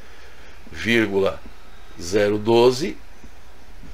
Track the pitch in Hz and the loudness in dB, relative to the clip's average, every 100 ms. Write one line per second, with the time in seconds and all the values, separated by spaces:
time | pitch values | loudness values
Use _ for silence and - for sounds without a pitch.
0 | - - - - - - - 76 107 117 | -10 -10 -10 -10 -10 -10 -10 -4 2 4
1 | 104 98 95 - - - - - - - | 4 2 2 0 -6 -10 -10 -10 -10 -8
2 | 85 104 104 107 107 117 123 127 190 - | 0 2 4 4 4 8 8 6 0 -6
3 | - - - - - - - - - | -10 -10 -10 -10 -10 -10 -10 -10 -10